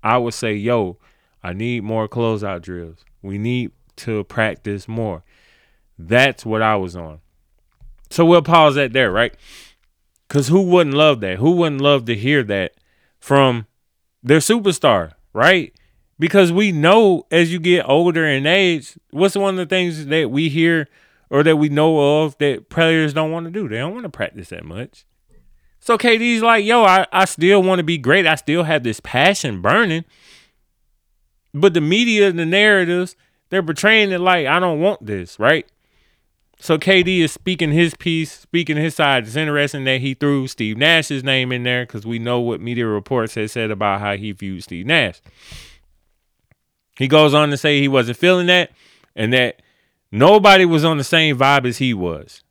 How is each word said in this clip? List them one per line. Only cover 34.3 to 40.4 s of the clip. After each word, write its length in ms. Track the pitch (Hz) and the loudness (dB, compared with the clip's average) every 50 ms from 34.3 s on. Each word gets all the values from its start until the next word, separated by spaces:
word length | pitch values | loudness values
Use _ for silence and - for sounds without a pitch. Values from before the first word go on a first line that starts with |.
| 185 175 151 | 2 2 0
"I 140 | 131 147 175 | 0 0 0
don't 220 | 185 180 160 147 | 0 0 -2 0
want 240 | 165 196 208 - - | 0 -2 -2 -4 -8
this," 340 | 104 104 95 90 85 - _ | -8 -8 -8 -8 -10 -10 _
right? 260 | 104 127 156 160 - _ _ _ _ _ _ _ _ _ _ _ _ _ _ _ _ _ _ _ | 2 2 2 2 0 _ _ _ _ _ _ _ _ _ _ _ _ _ _ _ _ _ _ _
So 200 | - - 165 156 | -2 -2 -2 0
K 240 | - 185 190 185 175 | 2 2 2 2 2
D 180 | 175 190 180 | 2 0 0
is 100 | 165 151 | 0 -2
speaking 400 | - - - 190 185 156 170 156 | -4 -8 -8 -8 -4 -4 -2 -2
his 220 | 147 160 170 165 - | 2 2 0 0 -2
piece, 380 | - - 175 165 160 160 143 | -6 -6 -6 -4 -4 -6 -8
speaking 460 | - - _ _ - 170 170 151 156 147 | -10 -20 _ _ -6 -6 -4 -2 -4 -4
his 180 | 151 165 143 | -4 -4 -2
side. 320 | - 160 143 139 127 113 107 | -2 0 0 0 0 -2 -4
It's 80 | 110 | -6
interesting 480 | 147 156 151 147 147 143 139 - 143 131 | -6 -4 -2 -2 -2 -2 -2 -4 -6 -4
that 180 | 131 131 131 | -2 -2 -2
he 140 | 127 135 131 | -2 -6 -6
threw 320 | _ 143 143 143 139 | _ -2 -2 0 -2